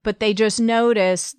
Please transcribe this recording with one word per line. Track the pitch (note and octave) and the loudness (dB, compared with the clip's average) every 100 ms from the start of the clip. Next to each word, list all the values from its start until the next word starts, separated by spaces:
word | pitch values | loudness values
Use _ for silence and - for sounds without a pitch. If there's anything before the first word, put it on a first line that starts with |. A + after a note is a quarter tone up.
but | G#3+ G#3 | -8 -2
they | G#3+ | -2
just | G#3 A3 G3+ | 0 0 0
notice | A3+ A3+ A#3 A3 F#3 F#3 - | 0 2 2 2 2 0 -4